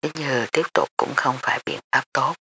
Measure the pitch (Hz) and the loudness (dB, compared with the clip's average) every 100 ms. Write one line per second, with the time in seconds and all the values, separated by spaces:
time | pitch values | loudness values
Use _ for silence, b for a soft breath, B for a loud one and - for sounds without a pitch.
0 | 151 160 143 127 113 - 143 - - _ | -6 -4 -2 -2 0 0 2 2 0 _
1 | - 139 - 131 - - - - _ - | 0 2 0 0 -2 -4 -4 -8 _ -2
2 | - - 135 170 | 0 -2 -2 -4